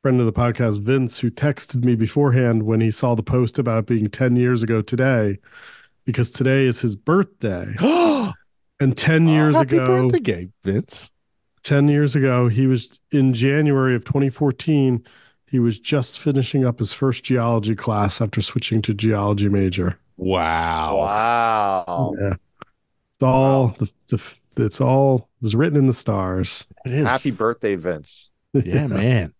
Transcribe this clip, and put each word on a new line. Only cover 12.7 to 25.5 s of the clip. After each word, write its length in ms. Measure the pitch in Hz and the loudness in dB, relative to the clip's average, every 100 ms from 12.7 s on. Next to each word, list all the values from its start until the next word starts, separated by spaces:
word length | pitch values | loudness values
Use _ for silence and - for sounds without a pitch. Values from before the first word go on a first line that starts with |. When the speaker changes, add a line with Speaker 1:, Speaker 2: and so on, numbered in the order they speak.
| 127 - _ _ | 0 -4 _ _
Speaker 1:
in 240 | 147 135 | 2 2
January 640 | 120 131 147 151 135 131 120 | 2 0 2 2 2 2 -2
of 80 | - | -2
twenty 240 | 139 139 | -2 -2
fourteen, 760 | - 143 120 - 147 131 120 - _ _ _ _ | 0 -2 -2 -2 2 2 0 -6 _ _ _ _
he 100 | 131 | 0
was 200 | 117 104 | 0 -2
just 400 | - 143 123 - | -4 -4 -4 -6
finishing 440 | 151 135 123 139 127 | -2 -2 -2 0 -2
up 120 | 120 | -2
his 140 | 120 | -6
first 300 | - 135 123 | -2 -2 -4
geology 500 | - 127 117 117 104 | -2 -2 0 0 -2
class 480 | 110 - 104 101 - | -4 -2 -2 -2 -2
after 180 | 110 - | -4 -4
switching 400 | - - - 113 | -4 -6 -2 -2
to 100 | 101 | -2
geology 540 | 101 110 104 101 101 101 | -2 0 0 0 0 0
major. 480 | 101 95 92 90 - _ - | 2 0 0 -4 -6 _ -8
Speaker 2:
Wow. 800 | 92 92 80 82 82 80 78 73 | -2 0 0 0 -2 -2 -2 -2
Speaker 3:
Wow. 1160 | 95 104 117 120 113 110 101 95 87 85 80 - | -2 0 0 2 0 0 0 -2 -4 -4 -4 -4
Speaker 1:
Yeah. 120 | 98 87 _ _ - _ _ _ _ | -4 -6 _ _ -20 _ _ _ _
It's 100 | _ | _
all, 440 | 131 127 135 135 123 | 2 4 4 4 2
Speaker 3:
Wow. 80 | - | -2
Speaker 1:
the, 120 | - _ _ | -8 _ _
the, 540 | 110 - - _ - 110 | -6 -6 -20 _ -4 -4
it's 160 | - | 0
all, 480 | 127 135 139 131 - _ | 2 2 2 0 -4 _
it 20 | |
was 120 | 113 | -2